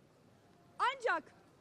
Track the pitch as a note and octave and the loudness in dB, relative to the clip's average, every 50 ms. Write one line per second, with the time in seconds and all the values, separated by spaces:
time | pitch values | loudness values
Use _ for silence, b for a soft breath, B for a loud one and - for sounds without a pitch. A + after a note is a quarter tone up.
0 | - - - - - - - - - - - - - - - - G4+ A#4+ C5+ C5+ | -20 -20 -20 -20 -20 -20 -20 -20 -20 -20 -20 -20 -20 -20 -4 0 0 0 0 0
1 | A4+ G#4 F4+ D#4+ - - - - - - - - | -2 0 0 0 -2 -8 -16 -20 -20 -20 -20 -20